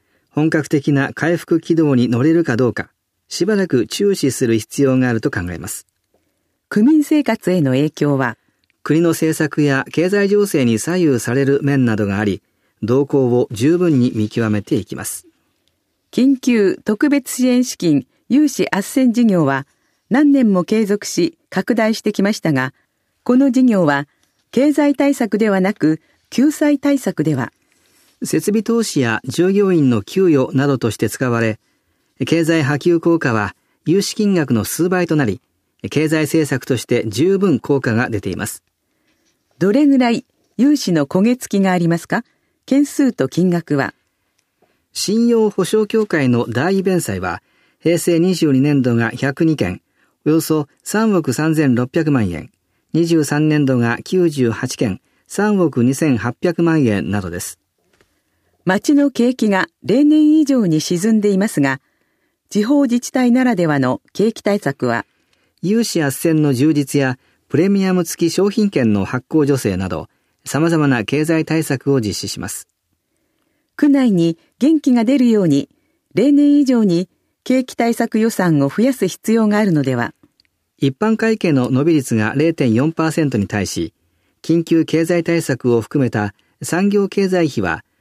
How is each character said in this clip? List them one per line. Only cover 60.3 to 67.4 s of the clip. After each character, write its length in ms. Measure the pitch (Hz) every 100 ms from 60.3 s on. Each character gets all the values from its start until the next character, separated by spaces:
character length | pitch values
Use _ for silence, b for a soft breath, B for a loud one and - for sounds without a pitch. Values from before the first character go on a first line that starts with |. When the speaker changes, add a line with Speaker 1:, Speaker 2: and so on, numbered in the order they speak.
| 311
Speaker 2:
以 60 |
上 220 | 285 262 202
に 140 | 156
沈 340 | - 175 202
ん 60 | 220
で 100 | 208
い 80 | 190
ま 100 | 208
す 120 | -
が、 200 | 139 131 _ _ _ _ _ _ _
地 140 | -
方 180 | 214 285
自 180 | 277 240
治 120 | -
体 200 | 269 247
な 120 | 240
ら 120 | 254 208
で 100 | 170
は 120 | 147
の 240 | 127 127 _
景 200 | - 208
気 100 | -
対 160 | - 208
策 280 | - 139 123
は、 200 | 117 - _ _ _ _ _
Speaker 1:
融 220 | 165 220
資 160 | 226 175
斡 80 | 147
旋 260 | 131 170 156
の 120 | 151
充 200 | 123 147
実 280 | 151 139 143
や 180 | 135 127 _ _